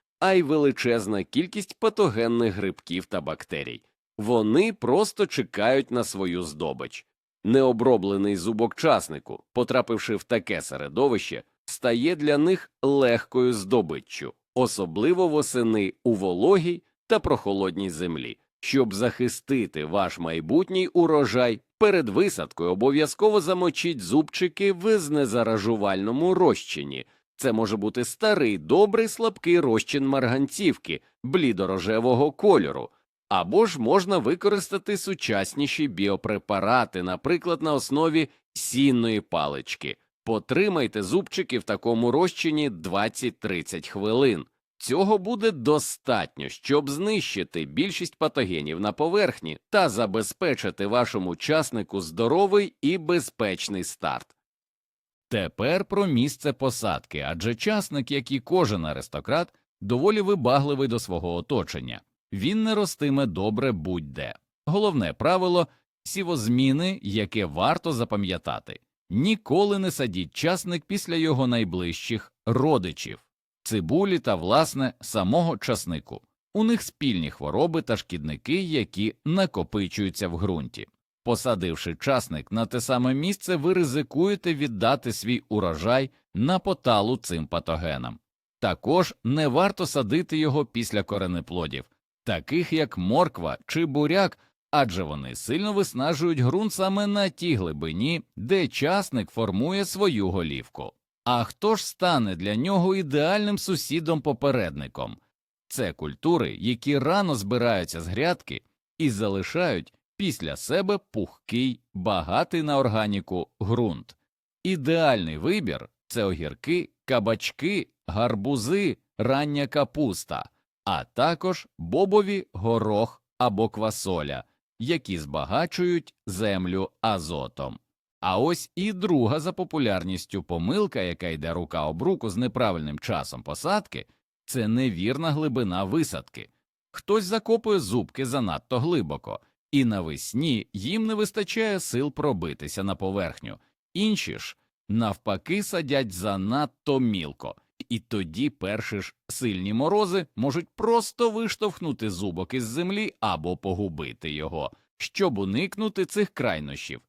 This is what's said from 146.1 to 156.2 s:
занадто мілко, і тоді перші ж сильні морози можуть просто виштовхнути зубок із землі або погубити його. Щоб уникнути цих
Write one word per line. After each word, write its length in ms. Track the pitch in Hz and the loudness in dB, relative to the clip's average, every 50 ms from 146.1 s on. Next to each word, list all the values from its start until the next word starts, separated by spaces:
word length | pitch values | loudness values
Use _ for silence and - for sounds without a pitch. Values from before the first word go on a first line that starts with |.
занадто 880 | 90 90 98 107 98 95 95 107 123 143 151 - _ _ - 147 139 135 | -4 -4 -4 -2 -2 -2 -2 -2 -2 -2 -2 -4 _ _ -2 0 2 2
мілко, 560 | 127 113 101 90 78 71 - - 64 - - _ _ _ _ - - - | 2 2 2 0 -2 -6 -8 -10 -12 -12 -12 _ _ _ _ -14 -8 -6
і 100 | 120 107 | -6 -6
тоді 500 | - - 110 101 90 78 78 104 143 147 | -4 -4 -4 -4 -4 -4 -4 -2 -2 -4
перші 520 | - - 90 98 107 110 - - 110 98 | -4 -4 -6 -4 -4 -4 -6 -6 -6 -6
ж 140 | 90 - - _ _ | -8 -8 -14 _ _
сильні 460 | - - - 127 113 95 90 95 101 107 | -12 -8 -4 -2 -2 -2 -2 -2 -2 0
морози 520 | 120 143 170 202 208 214 175 180 190 156 - - | 0 0 2 2 2 0 0 0 -2 -4 -4 -4
можуть 340 | 104 123 143 120 175 - - _ | -2 -2 -2 -2 -2 -4 -8 _
просто 560 | - 415 233 233 233 220 - - - 240 226 | -2 2 2 2 2 2 -2 -2 0 0 0
виштовхнути 800 | 214 226 226 208 - - 214 202 151 - 175 156 120 - 110 107 | 0 0 -2 -4 -4 -2 -4 -4 -4 -4 -4 -4 -4 -2 -4 -4
зубок 440 | 92 85 104 95 80 90 92 - 131 | -4 -2 -4 -4 -4 -4 -4 -4 -4
із 100 | 131 117 | -6 -4
землі 500 | 110 120 160 175 185 202 110 156 - - - | -4 -4 -4 -4 -2 -2 -4 -4 -6 -6 -4
або 380 | 113 101 85 78 78 87 92 | -4 -2 -2 -2 -2 -4 -4
погубити 720 | - - 98 90 95 101 90 78 73 73 64 58 - - 78 | -4 -4 -4 -2 -2 -2 -4 -4 -6 -8 -10 -10 -10 -8 -8
його. 400 | 73 73 78 76 82 78 69 - - - _ _ _ | -6 -6 -6 -6 -6 -6 -6 -8 -10 -14 _ _ _
Щоб 400 | - - - - - 196 170 117 | -12 -12 -8 -2 0 0 0 0
уникнути 680 | 101 98 95 101 135 190 185 - 208 220 107 - 190 185 | 0 -2 -2 -2 -2 -4 -4 -4 -6 -6 -4 -2 -4 -4
цих 240 | - - 208 | -2 -2 -2